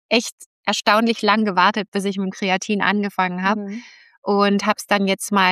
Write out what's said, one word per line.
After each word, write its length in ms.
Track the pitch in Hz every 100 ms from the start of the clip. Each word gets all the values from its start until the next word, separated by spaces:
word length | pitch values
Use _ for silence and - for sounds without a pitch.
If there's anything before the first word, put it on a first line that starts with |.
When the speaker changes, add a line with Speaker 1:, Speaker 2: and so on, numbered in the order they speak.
| -
Speaker 1:
echt 240 | 240 - - - _ -
erstaunlich 560 | 208 - 208 233 226
lang 240 | 208 214 214
gewartet, 440 | 180 185 214 196
bis 140 | 196 196
ich 120 | 196
mit 80 | 190
dem 40 |
Kreatin 500 | - 190 190 - 202
angefangen 640 | 180 208 202 - 185 180
hab. 160 | 190 214
Speaker 2:
Mhm. 240 | 196 220 - - _ _ -
Speaker 1:
Und 380 | 202 202 202 208
hab's 180 | 208 -
dann 220 | 202 196
jetzt 240 | 190 -
mal 160 | 202 185